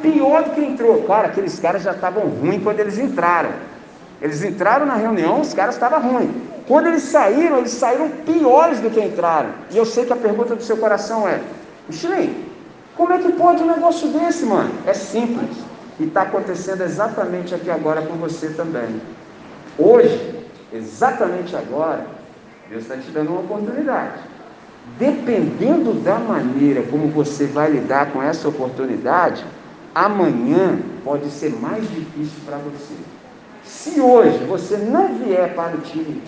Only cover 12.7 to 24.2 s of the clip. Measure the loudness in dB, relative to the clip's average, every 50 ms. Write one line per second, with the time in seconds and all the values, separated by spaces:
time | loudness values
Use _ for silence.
12.7 | -20 -20 -20 -8 -2 0 2 2 2 2 2 2 2 4 6 6 6 6 4 2
13.7 | 2 4 4 2 2 2 0 -2 0 0 0 0 0 0 0 0 2 2 0 0
14.7 | -4 -4 -2 -2 -2 -2 -2 -4 -2 -2 -2 -2 -2 -4 -4 -6 -8 -10 -14 -14
15.7 | -16 -18 -18 -14 -8 -6 -4 -2 0 0 0 0 -2 -4 -4 -4 -6 -6 -6 -6
16.7 | -6 -4 -4 -4 -2 -2 -2 -2 -2 -2 -4 -4 -4 -6 -6 -6 -6 -6 -4 -4
17.7 | -4 -2 0 -2 -2 -2 -2 -4 -6 -6 -6 -6 -6 -6 -8 -8 -6 -6 -6 -4
18.7 | -4 -6 -6 -6 -6 -8 -10 -12 -16 -18 -20 -20 -20 -20 -20 -20 -20 -20 -20 -8
19.7 | 0 4 6 8 8 8 8 6 4 0 -4 -8 -10 -12 -14 -16 -18 -20 -18 -14
20.7 | -12 -12 -12 -10 -4 0 0 0 2 0 -2 -2 -2 -4 -6 -6 -8 -8 -8 -6
21.7 | -4 -4 -2 -2 -4 -6 -8 -10 -14 -18 -20 -20 -20 -20 -20 -20 -20 -20 -18 -14
22.7 | -12 -12 -10 -10 -12 -12 -12 -8 -6 -4 -4 -2 -2 -4 -6 -6 -6 -6 -6 -6
23.7 | -4 -4 -2 -2 -2 -2 -4 -6 -10 -12